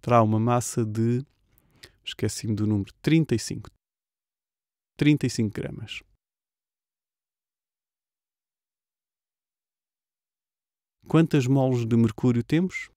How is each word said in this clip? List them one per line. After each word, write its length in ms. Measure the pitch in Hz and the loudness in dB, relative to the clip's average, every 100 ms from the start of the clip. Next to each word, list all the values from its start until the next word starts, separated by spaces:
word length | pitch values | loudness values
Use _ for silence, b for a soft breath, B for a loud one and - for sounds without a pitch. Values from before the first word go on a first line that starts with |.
terá 200 | - 120 | 4 4
uma 160 | 110 107 | 4 2
massa 440 | 113 120 117 - | 0 0 -2 -4
de, 400 | 113 107 113 120 139 _ _ b b b b b | -4 -2 0 0 -4 _ _ b b b b b
esqueci-me 520 | - - 110 - 110 104 | -16 -6 -6 -6 -6 -4
do 100 | 107 | 0
número, 260 | 104 95 | -2 -4
trinta 380 | _ - 160 156 117 | _ 0 2 2 -2
e 20 | |
cinco. 320 | - - - _ _ _ _ _ _ _ _ _ _ _ _ _ | -4 -12 -14 _ _ _ _ _ _ _ _ _ _ _ _ _
Trinta 280 | 147 147 | 2 2
e 60 | 123 | 0
cinco 240 | - 110 | -2 -4
gramas. 480 | - - - 110 - _ _ _ _ _ _ _ _ _ _ _ _ _ _ _ _ _ _ _ _ _ _ _ _ _ _ _ _ _ _ _ _ _ _ _ _ _ _ _ _ _ _ _ _ _ _ _ _ _ _ - | -4 -12 -12 -14 -16 _ _ _ _ _ _ _ _ _ _ _ _ _ _ _ _ _ _ _ _ _ _ _ _ _ _ _ _ _ _ _ _ _ _ _ _ _ _ _ _ _ _ _ _ _ _ _ _ _ _ 0
Quantas 380 | 156 165 151 123 | 2 4 2 2
moles 400 | 135 131 127 113 | 2 2 0 0
de 100 | 117 | 2
mercúrio 460 | 113 - 123 120 | 2 2 0 0
temos? 480 | 117 156 180 - - | 0 0 0 -6 -14